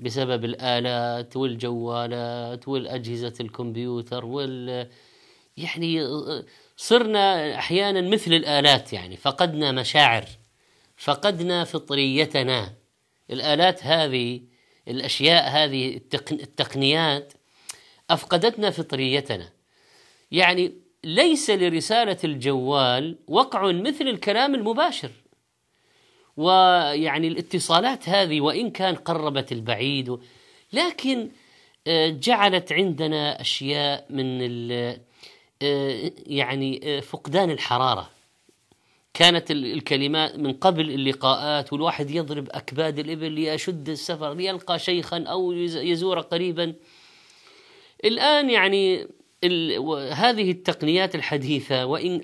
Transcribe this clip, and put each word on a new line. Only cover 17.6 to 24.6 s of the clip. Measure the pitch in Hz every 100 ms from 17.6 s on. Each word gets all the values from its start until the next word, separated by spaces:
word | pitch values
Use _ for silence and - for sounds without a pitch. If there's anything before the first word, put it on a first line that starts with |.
| - - _ _ -
أفقدتنا | 170 - 175 208 226 208
فطريتنا. | 170 156 135 131 139 139 107 85 _ _ _ _ _ _ _ -
يعني | 151 175 180 180 - _ _
ليس | 160 170 339 302 -
لرسالة | 202 180 165 156 220 226 180
الجوال | 165 143 123 139 127 143 131 123 151 165 -
وقع | 165 - 226 196
مثل | 175 220 294 269
الكلام | 214 - 208 269
المباشر، | 277